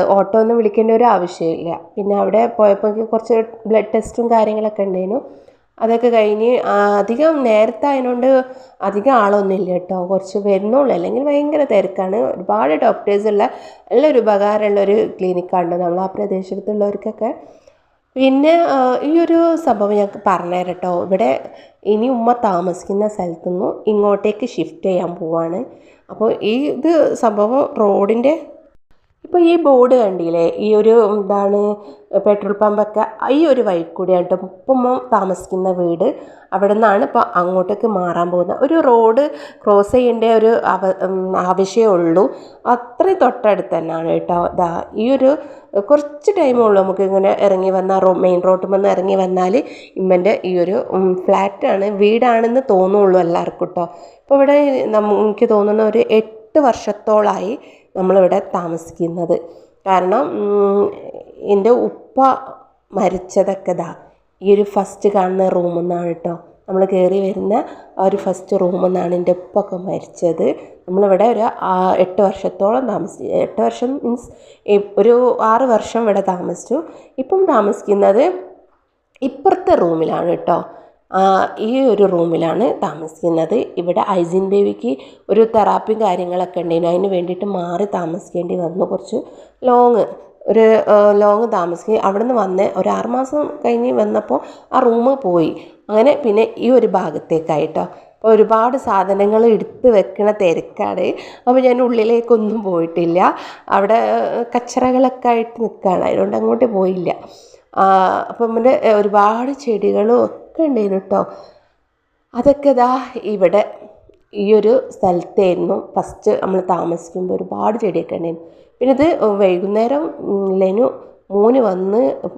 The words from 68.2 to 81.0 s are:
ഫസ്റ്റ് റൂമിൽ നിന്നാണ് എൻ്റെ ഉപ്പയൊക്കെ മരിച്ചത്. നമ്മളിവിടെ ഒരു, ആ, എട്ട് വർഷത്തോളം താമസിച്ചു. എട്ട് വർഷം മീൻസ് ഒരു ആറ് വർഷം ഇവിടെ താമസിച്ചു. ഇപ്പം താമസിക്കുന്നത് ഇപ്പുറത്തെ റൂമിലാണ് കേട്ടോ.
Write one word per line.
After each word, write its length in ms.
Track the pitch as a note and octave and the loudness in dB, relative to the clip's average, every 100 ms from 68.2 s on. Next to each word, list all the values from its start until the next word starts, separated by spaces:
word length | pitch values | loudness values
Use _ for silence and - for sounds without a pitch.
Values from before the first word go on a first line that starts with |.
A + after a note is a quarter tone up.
ഫസ്റ്റ് 360 | G3 F3+ - G3 | -4 -8 -4 -2
റൂമിൽ 220 | F3+ F3+ | 0 0
നിന്നാണ് 300 | F#3 F#3 F3 | -2 -2 -2
എൻ്റെ 180 | F3+ F3+ | -2 -2
ഉപ്പയൊക്കെ 440 | F3+ - G#3 G3+ F3+ | -2 -2 -4 -4 -8
മരിച്ചത്. 640 | F#3 E3 - - E3+ E3 A3+ D#4+ - - | -8 -10 -10 -4 -4 0 -2 -4 -12 -20
നമ്മളിവിടെ 460 | - F#3 G3+ F#3 A3+ | -6 0 2 4 2
ഒരു, 160 | G#3 A3+ - | 2 -2 -4
ആ, 100 | F3+ F#3 F#3 F3+ | -4 0 0 2
എട്ട് 220 | F#3 - | 0 2
വർഷത്തോളം 600 | G3 - F3+ - G3 B3 B3 | 0 0 -8 -2 0 0 -2
താമസിച്ചു. 420 | F3+ F3 - - - | -6 -8 -10 -4 -2
എട്ട് 220 | - - | -2 -2
വർഷം 300 | A3+ - B3 | -4 -2 -6
മീൻസ് 340 | C#4+ A#3+ A#3+ - - - - - G3+ G3+ - | -4 -4 -6 -8 -20 -20 -12 0 0 0 2
ഒരു 160 | G#3 A#3+ B3 - | 4 4 2 0
ആറ് 240 | A3 A3+ B3+ | 0 2 2
വർഷം 360 | G#3+ - A3+ | 0 0 -2
ഇവിടെ 200 | A3+ G3 | 0 0
താമസിച്ചു. 560 | F#3+ F3+ F3 F3 - C#4+ - - - - | -2 -4 -6 -10 -6 -6 -6 -18 -14 -10
ഇപ്പം 220 | C4 F#4+ F#4+ | -4 0 2
താമസിക്കുന്നത് 800 | B3 G3+ - - G3 G3 G#3 E4+ F#4 - - _ _ _ _ _ _ | 2 0 -2 -2 2 4 4 2 -2 -12 -20 _ _ _ _ _ _
ഇപ്പുറത്തെ 520 | C4 - F#4+ F#4 F#4 | -8 -2 0 0 2
റൂമിലാണ് 560 | D4 F3 E3 D#3 D#3 E3+ | 2 2 0 -2 -2 -2
കേട്ടോ. 280 | E3 - E3+ - - - _ | -2 -2 -2 -4 -18 -20 _